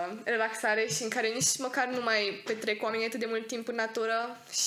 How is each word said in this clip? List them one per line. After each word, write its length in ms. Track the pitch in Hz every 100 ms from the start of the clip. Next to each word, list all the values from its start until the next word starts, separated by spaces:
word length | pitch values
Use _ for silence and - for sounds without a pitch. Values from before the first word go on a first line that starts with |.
| 175 220
relaxare 600 | - 226 220 226 226 214 226 -
și 80 |
în 60 | 226
care 180 | 247 226
nici 300 | 233 254 -
măcar 300 | 262 269 247
nu 140 | 254
mai 400 | 233 220 202 - -
petrec 320 | 220 220 214
cu 60 |
oamenii 220 | 226 226 226
atât 140 | 226
de 60 | 226
mult 180 | 226 220
timp 200 | 233 226
în 80 | 233
natură 600 | 220 220 226 226 240 247 - -